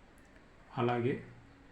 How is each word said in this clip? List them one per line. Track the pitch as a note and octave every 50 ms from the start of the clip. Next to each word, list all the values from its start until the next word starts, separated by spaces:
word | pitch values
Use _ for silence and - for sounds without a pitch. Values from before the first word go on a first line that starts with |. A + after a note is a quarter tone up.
| - - - - - - - - - - - - - - - B2+
అలాగే | A#2+ B2 B2 A#2+ A#2+ C3+ - - - - - - - - - - - -